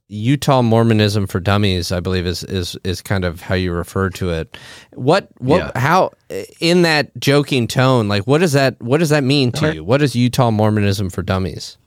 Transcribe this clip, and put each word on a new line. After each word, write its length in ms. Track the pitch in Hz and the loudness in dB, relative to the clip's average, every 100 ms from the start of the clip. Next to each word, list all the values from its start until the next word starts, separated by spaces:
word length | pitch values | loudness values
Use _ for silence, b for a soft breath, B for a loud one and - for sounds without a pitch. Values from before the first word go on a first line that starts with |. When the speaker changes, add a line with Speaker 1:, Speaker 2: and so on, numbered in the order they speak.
| _ | _
Speaker 1:
Utah 560 | 104 117 147 - 131 | -6 -2 0 2 2
Mormonism 640 | 117 113 117 107 107 104 98 | 4 4 4 4 2 0 -2
for 140 | 101 | -2
Dummies, 500 | 92 101 101 92 85 | 0 0 2 0 -2
I 80 | 90 | -4
believe 260 | 90 92 | -2 -2
is, 200 | 90 82 | -2 -6
is, 340 | - 95 87 - | -6 -6 -6 -8
is 180 | 95 87 | -8 -6
kind 220 | - 98 | -4 -4
of 160 | 90 85 | -4 -6
how 160 | - 92 | -4 -2
you 160 | 92 | -2
refer 380 | 85 85 98 95 | -4 -4 -4 -4
to 200 | - 90 | -2 -4
it. 260 | 82 78 B B B B | -4 -8 B B B B
What, 320 | - 127 190 - - | -4 0 0 -2 -6
what, 180 | 123 175 - | 0 0 0
Speaker 2:
Yeah. 60 | - | -2
Speaker 1:
how, 320 | 139 180 139 - - 95 98 - | 0 2 0 -4 -12 -12 -12 -4
in 220 | 165 180 | 2 4
that 360 | 170 151 127 120 | 4 2 -2 -2
joking 480 | 139 143 139 135 110 | 2 2 2 0 0
tone, 400 | 135 131 127 104 | 2 4 4 2
like, 220 | 101 107 | 0 0
what 100 | 151 | 0
does 140 | 180 | 2
that, 280 | 139 135 - | 2 0 -2
what 180 | 117 147 | -2 0
does 100 | 160 | 2
that 160 | 151 | 2
mean 260 | 131 143 123 | 2 2 0
to 140 | 139 156 | 0 -2
Speaker 2:
Okay. 80 | |
Speaker 1:
you? 100 | 156 | -4
What 180 | 82 139 | -2 0
is 120 | 147 | 2
Utah 380 | 120 123 - 117 | 2 0 2 2
Mormonism 580 | 107 107 107 101 98 95 | 2 2 2 0 0 -4
for 120 | - | -4
Dummies? 560 | 87 95 90 - - - | -2 -2 -4 -8 -14 -18